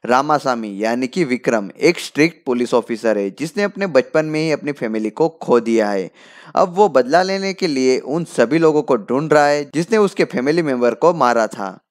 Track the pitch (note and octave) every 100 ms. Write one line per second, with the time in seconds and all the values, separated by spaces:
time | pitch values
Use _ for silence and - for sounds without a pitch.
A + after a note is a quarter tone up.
0 | A2+ B2 D3 D3+ C#3 A#2+ A2 G2 A2 A#2+
1 | B2+ F#3 D3 B2 - A2+ G2 - D3 F3
2 | - C3+ D#3+ - - B2 A#2+ B2 A2 A2
3 | A2+ G#2 G2 - D#3 G3+ G3+ F#3+ G3 C3+
4 | B2 D#3+ D#3 D#3 D#3+ C#3+ D3 C3+ A#2 A2
5 | G#2+ - D#3+ - - B2 A2+ A2+ G#2 G2
6 | F2+ _ - - - - F#3 F3 G#3 C3
7 | B2 D#3+ F#3+ G3 G3 F#3 F3+ C3+ C3 B2+
8 | - D#3 D#3+ - A#2+ D#3+ D#3+ D3+ - A#2+
9 | G2 B2 D#3 D3+ D3 D3 D3 - E3+ A3
10 | G3+ - E3+ - C3 E3 D#3 B2+ A#2+ A2+
11 | E3 F3 B2 A#2 G#2+ - G2 F#2 _